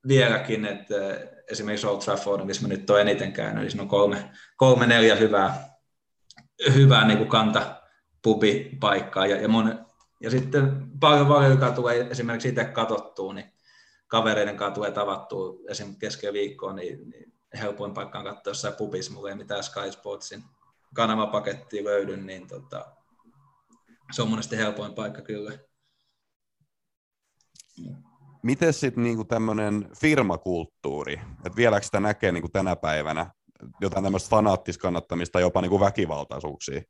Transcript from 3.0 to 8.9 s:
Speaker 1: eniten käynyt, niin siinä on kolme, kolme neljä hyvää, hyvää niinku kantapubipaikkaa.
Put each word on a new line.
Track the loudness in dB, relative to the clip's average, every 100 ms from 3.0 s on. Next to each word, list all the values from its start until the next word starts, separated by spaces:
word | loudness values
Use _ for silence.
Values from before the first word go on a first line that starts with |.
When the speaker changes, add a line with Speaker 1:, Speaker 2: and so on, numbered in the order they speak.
Speaker 1:
eniten | 4 0 -2
käynyt, | -4 -6 -4
niin | -6
siinä | -6
on | 0
kolme, | 4 4 2 -8 -18 -20 4
kolme | 6 6 6
neljä | 8 8 6
hyvää, | 4 4 2 -2 -12 _ _ _ _ _ _ -20 _ _ 4
hyvää | 8 8 8 6
niinku | 4
kantapubipaikkaa. | 4 2 4 0 -2 -12 _ _ _ _ 2 4 4 2 -4 -2 0